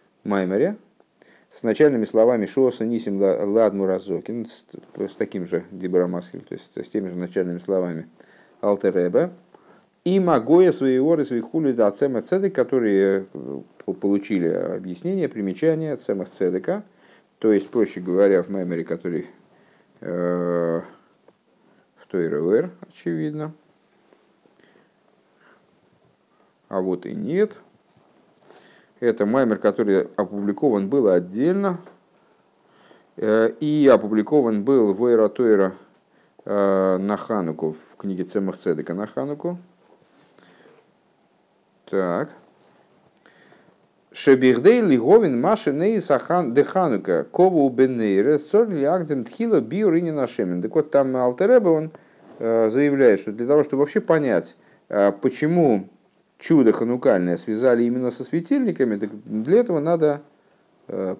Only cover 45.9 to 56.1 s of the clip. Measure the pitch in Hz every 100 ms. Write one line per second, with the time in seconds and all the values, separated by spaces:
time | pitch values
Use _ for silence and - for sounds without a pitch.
45.9 | 220 - 127 - 180 135 131 147 190 165
46.9 | 101 95 82 - - 175 165 139 120 131
47.9 | 120 104 98 123 151 147 208 226 156 143
48.9 | 185 156 139 107 - 233 170 113 190 208
49.9 | 165 170 151 123 - 92 90 110 160 151
50.9 | 139 135 131 123 123 202 247 180 156 160
51.9 | - _ _ - - 113 113 110 127 147
52.9 | 139 123 98 107 107 120 147 143 135 143
53.9 | 214 - 160 135 90 - - _ _ -
54.9 | 101 101 101 131 - 156 175 143 104 90
55.9 | _ _